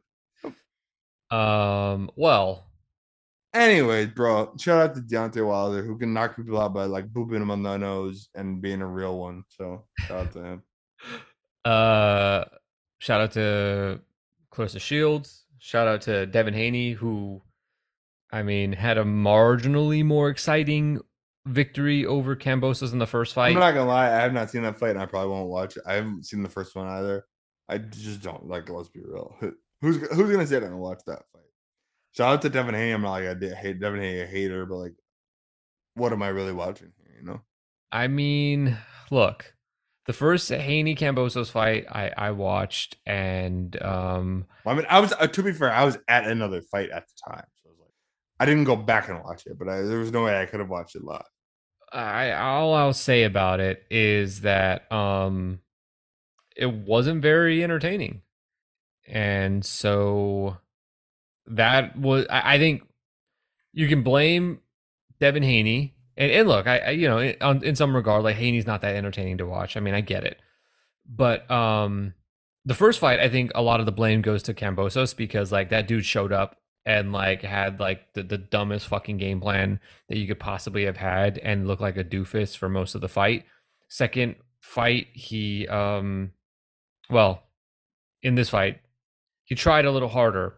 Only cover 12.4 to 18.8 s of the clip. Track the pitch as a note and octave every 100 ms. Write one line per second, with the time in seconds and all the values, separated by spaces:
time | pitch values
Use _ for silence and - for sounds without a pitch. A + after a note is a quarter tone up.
12.4 | - - _ _ _ - - G#2+ A2 A2
13.4 | G#2+ G#2 G2+ G2+ G2 G2 _ _ _ _
14.4 | _ - G#2+ F#2+ - D3 D3+ D3+ C#3+ -
15.4 | _ _ - A#2 A2+ G#2+ - G2+ F#2+ A2+
16.4 | A2 G#2+ A#2 B2 A#2+ A2 A#2 G#2 G2 F#2+
17.4 | _ _ _ _ _ _ _ _ - A2
18.4 | G2+ G2+ G2 F2+